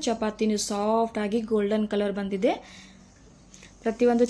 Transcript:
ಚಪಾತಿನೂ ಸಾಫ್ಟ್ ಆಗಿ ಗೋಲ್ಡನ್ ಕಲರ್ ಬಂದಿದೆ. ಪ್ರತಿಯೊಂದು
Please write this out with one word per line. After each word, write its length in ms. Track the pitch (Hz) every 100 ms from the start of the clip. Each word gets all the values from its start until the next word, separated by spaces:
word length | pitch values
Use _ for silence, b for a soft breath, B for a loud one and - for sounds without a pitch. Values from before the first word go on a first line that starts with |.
| 262
ಚಪಾತಿನೂ 500 | 226 214 214 220 208 -
ಸಾಫ್ಟ್ 480 | 202 208 226 226 220
ಆಗಿ 160 | 208 226 220
ಗೋಲ್ಡನ್ 360 | 220 202 214 214
ಕಲರ್ 220 | 202 208 196
ಬಂದಿದೆ. 340 | 196 196 226 381 B B B B B - - - - B B -
ಪ್ರತಿಯೊಂದು 420 | 233 220 240 240 240